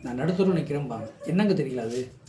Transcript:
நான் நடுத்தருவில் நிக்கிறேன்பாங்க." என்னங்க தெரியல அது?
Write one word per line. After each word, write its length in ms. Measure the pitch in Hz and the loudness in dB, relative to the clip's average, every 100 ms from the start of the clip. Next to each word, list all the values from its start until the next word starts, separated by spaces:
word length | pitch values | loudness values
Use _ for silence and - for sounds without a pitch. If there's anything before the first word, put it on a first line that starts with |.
நான் 160 | 127 123 | -8 -2
நடுத்தருவில் 380 | 156 185 190 170 | 0 4 4 4
நிக்கிறேன்பாங்க." 520 | 143 147 131 113 110 - | 0 -2 -4 -6 -10 -10
என்னங்க 300 | - 175 208 | -2 2 4
தெரியல 240 | 156 131 127 | 4 0 -2
அது? 340 | 113 123 127 - | -4 -4 -6 -10